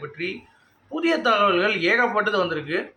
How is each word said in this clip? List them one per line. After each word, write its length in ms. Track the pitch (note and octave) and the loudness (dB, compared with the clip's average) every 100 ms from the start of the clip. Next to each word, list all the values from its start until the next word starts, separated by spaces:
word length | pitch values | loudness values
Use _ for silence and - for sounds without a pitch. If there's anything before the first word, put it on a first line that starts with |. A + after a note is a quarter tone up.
| D3 | -8
பற்றி 260 | D3+ F3+ - - _ _ _ - | -10 -10 -10 -16 _ _ _ -12
புதிய 240 | D#4 E4+ D#4 A#3 | -2 0 0 2
தகவல்கள் 500 | G#3+ G3+ F3 G3+ G3+ E3+ | 4 4 4 2 2 2
ஏகப்பட்டது 440 | A#3 A#3+ G#3 G3+ G#3 | 2 2 0 0 0
வந்திருக்கு. 420 | F3 D#3 C#3+ F3+ B3 | -2 -4 -4 -6 -6